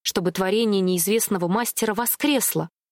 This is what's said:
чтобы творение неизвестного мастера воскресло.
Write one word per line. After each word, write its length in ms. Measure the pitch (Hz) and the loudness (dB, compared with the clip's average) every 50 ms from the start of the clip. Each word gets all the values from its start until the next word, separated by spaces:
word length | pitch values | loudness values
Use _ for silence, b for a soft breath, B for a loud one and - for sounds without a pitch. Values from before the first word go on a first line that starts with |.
чтобы 300 | - - - 214 175 180 | -8 -6 -4 -2 -2 -2
творение 480 | 170 180 190 185 202 226 233 214 202 196 | 0 0 0 2 2 2 2 2 2 2
неизвестного 720 | 185 185 185 175 165 196 214 226 - - 208 180 175 170 | 2 2 0 0 0 0 0 0 0 0 -2 -2 0 0
мастера 440 | 190 226 240 - - - 226 220 208 | 0 0 0 -2 -2 -2 -2 0 0
воскресло. 760 | 208 240 - - - - 294 285 254 208 - - 160 160 170 - _ _ _ | -2 -2 -2 -2 0 0 2 2 2 0 0 -2 -2 -4 -6 -10 _ _ _